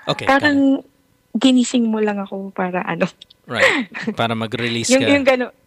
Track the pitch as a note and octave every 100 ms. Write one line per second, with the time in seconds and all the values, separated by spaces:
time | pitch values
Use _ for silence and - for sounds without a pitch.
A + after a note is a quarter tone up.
0 | - D3 G#2+ C4+ D4 C#4+ C#4 C4+ - _
1 | _ _ _ A#3 C4 B3+ A#3+ B3+ A3+ A3
2 | G#3+ G3+ G3 G3 G3 G3 F#3 F3+ - E3+
3 | F#3 - - _ - B2+ C5+ E4+ G#3+ -
4 | - G#3 A#2 A2+ A2+ A2+ A#2 A#2 A2+ C4
5 | C#4 C#4+ C4+ C4 A#3+ -